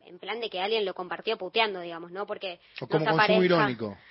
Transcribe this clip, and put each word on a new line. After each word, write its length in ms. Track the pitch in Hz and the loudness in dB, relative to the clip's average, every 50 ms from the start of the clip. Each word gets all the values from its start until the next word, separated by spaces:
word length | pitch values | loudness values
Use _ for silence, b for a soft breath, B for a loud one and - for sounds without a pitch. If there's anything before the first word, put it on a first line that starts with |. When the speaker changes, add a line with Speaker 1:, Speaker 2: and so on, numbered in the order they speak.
| _ | _
Speaker 1:
en 120 | - 175 180 | -20 -20 -14
plan 220 | 190 190 214 240 | -10 -8 -6 -6
de 80 | 226 208 | -6 -6
que 100 | - 180 | -4 -4
alguien 280 | 185 214 226 220 202 | -2 0 0 0 0
lo 80 | 185 180 | -2 -4
compartió 420 | - 185 175 170 160 - 214 226 | -6 -8 -8 -8 -6 -4 -4 -4
puteando, 440 | 214 185 175 - 226 226 214 190 180 170 | -4 -6 -2 0 0 0 2 0 -6 -8
digamos, 280 | 170 170 165 170 175 175 | -10 -10 -12 -12 -12 -10
¿no? 140 | 190 202 | -10 -8
Porque 320 | 202 180 185 196 185 170 - B B B - | -8 -8 -8 -8 -10 -12 -12 B B B -12
Speaker 2:
O 80 | 135 - | -4 0
como 160 | 156 156 156 | 0 2 4
Speaker 1:
nos 40 | 165 160 | 4 4
Speaker 2:
consumo 80 | 165 214 | 4 6
Speaker 1:
aparezca 220 | 196 185 185 185 | 6 6 6 6
Speaker 2:
irónico. 540 | 175 175 165 160 139 123 107 113 104 98 B B B | 6 6 4 4 2 0 -4 -6 -8 -8 B B B